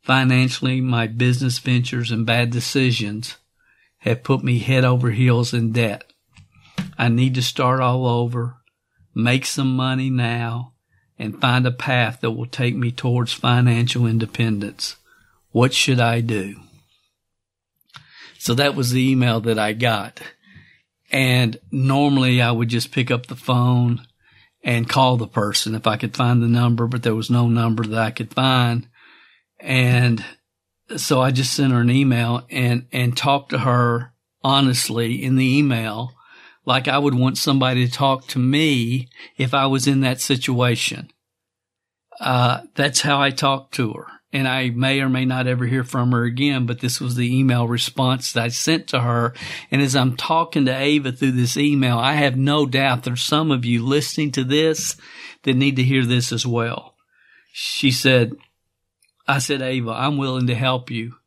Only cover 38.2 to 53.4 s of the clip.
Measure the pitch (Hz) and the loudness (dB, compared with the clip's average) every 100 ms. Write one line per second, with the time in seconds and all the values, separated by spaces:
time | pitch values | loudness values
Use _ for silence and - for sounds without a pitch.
38.2 | - 135 127 143 160 131 117 127 123 - | -4 -2 0 2 2 0 0 -4 -6 -18
39.2 | - - 127 139 135 135 139 135 135 131 | -20 -4 0 0 2 0 2 2 0 -2
40.2 | - 135 135 123 123 117 - - - _ | -2 -2 0 0 2 0 -4 -6 -14 _
41.2 | _ _ _ _ _ _ _ _ _ - | _ _ _ _ _ _ _ _ _ -8
42.2 | - 123 123 - - - 139 131 147 143 | -2 2 2 0 -6 -2 -2 0 0 2
43.2 | 139 135 143 135 131 - 113 - - - | 2 0 -2 -2 -6 -4 -4 -4 -16 -20
44.2 | _ 139 131 131 127 120 131 135 135 127 | _ -4 -2 -2 -2 0 0 0 0 0
45.2 | 127 127 127 123 123 131 123 131 123 123 | 0 0 0 -2 0 -2 -2 0 2 2
46.2 | 120 120 143 135 123 123 123 - 127 123 | 0 0 0 0 -2 -2 -4 -4 -4 -2
47.2 | 120 127 135 120 117 120 - - 127 127 | 0 2 2 2 0 -2 -2 -2 0 0
48.2 | - 117 117 120 - 165 160 135 120 117 | -2 -4 -4 -4 -2 -2 -2 -2 0 0
49.2 | 117 120 - - - 139 139 135 127 123 | 0 -4 -12 -14 -4 0 2 2 0 -2
50.2 | - 160 165 156 131 131 143 151 135 127 | -2 0 0 0 0 0 0 0 -2 -2
51.2 | 135 127 120 143 147 143 131 120 131 151 | 0 2 0 0 0 2 2 2 0 0
52.2 | 143 127 135 151 139 135 135 123 123 123 | 0 2 0 2 0 0 0 -2 -4 -4
53.2 | - 151 | 0 0